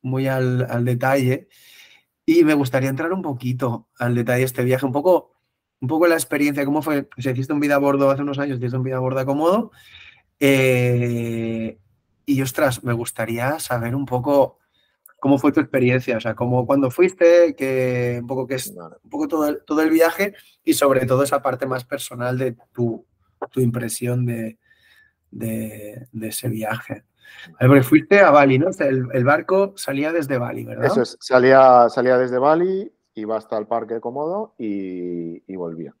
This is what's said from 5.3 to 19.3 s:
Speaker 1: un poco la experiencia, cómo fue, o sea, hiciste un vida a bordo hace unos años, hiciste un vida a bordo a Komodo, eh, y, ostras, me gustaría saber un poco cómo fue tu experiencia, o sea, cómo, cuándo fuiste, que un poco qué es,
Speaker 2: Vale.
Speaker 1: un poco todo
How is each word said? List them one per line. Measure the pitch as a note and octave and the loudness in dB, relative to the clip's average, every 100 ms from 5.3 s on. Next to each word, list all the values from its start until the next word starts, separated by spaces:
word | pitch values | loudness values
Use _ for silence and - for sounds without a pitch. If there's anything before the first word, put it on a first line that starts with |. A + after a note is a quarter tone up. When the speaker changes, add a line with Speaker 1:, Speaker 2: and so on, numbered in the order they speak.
| _ _ _ _ _ | _ _ _ _ _
Speaker 1:
un | B2 | -4
poco | D#3 F3 | 2 2
la | |
experiencia, | D#3+ D#3 D3 D3 C#3 C#3 | 2 -2 -2 0 0 -2
cómo | D3+ | -2
fue, | D3+ C#3+ C#3 - | -2 -4 -4 -8
o | |
sea, | B2+ | -6
hiciste | B2+ C3 | -4 -4
un | D3 | -2
vida | D3 C#3+ | 0 2
a | |
bordo | C#3 C#3 C#3 | 2 2 2
hace | C#3 | 0
unos | C#3+ C#3 | -4 -4
años, | C#3+ B2+ | -6 -4
hiciste | A#2+ B2+ | -4 -4
un | |
vida | B2+ B2+ | -4 -4
a | |
bordo | C3 C3 | -4 -4
a | |
Komodo, | C3 C#3 E3 G3+ A#3 _ - - - _ _ _ | -4 0 2 0 -2 _ -20 -20 -20 _ _ _
eh, | C#3 C3+ C3 B2+ B2 B2 A#2+ A#2+ A#2 A#2 A2+ A2+ A2+ - _ _ _ _ - | 2 2 2 2 2 0 -2 -4 -4 -6 -6 -6 -8 -12 _ _ _ _ -4
y, | C3+ | -2
ostras, | C3+ - D3 B2 | -2 0 -2 -2
me | B2+ | -4
gustaría | A#2 A#2+ - A2 A#2 B2+ D#3 | -4 -6 -8 -6 -4 -4 -4
saber | - B2 A#2 | -6 -6 -4
un | C3+ | -6
poco | C3+ B2+ C3+ C#3+ C3 _ _ _ _ _ _ _ | -4 -4 0 2 2 _ _ _ _ _ _ _
cómo | C3+ C#3 | 0 2
fue | D3 | 4
tu | C#3 | 2
experiencia, | C#3 C#3 B2 B2+ B2+ A2+ | 0 0 2 2 0 -4
o | |
sea, | A2+ | -4
cómo, | A2 A#2+ B2+ A#2 | -4 -2 -2 0
cuándo | C#3 C3+ | 0 0
fuiste, | B2+ F#3 - E3+ F3 E3+ C#3 | 2 0 4 6 6 4 2
que | C3+ C3 B2+ B2 A#2+ A#2+ | -4 0 0 0 -2 -4
un | A#2+ | -6
poco | C3 B2+ | -8 -6
qué | C3 | -6
es, | - | -8
Speaker 2:
Vale. | - E2 - | -14 -20 -20
Speaker 1:
un | _ | _
poco | D4 | -6
todo | D4+ | -4